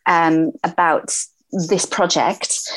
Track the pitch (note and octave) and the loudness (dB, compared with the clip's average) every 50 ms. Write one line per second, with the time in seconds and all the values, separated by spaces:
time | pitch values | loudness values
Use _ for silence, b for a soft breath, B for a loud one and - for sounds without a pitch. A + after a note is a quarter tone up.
0 | _ - F3 E3 E3 D#3+ D#3+ D#3+ D#3+ D#3+ - - - F3 - - F3 E3 D3+ - | _ 2 2 4 4 4 4 2 2 0 -2 -4 -6 -4 -2 0 2 2 2 0
1 | - - - - - - _ _ _ _ - F#3+ E3 E3 G3+ F#3 F#3+ - - - | -2 -4 -6 -8 -8 -10 _ _ _ _ -6 -6 -2 0 0 -2 -2 -4 -2 -2
2 | F3+ E3+ - D3+ A2+ D#3+ G#3 - - - - - B B B | 0 0 2 0 0 0 0 -4 -6 -6 -6 -6 B B B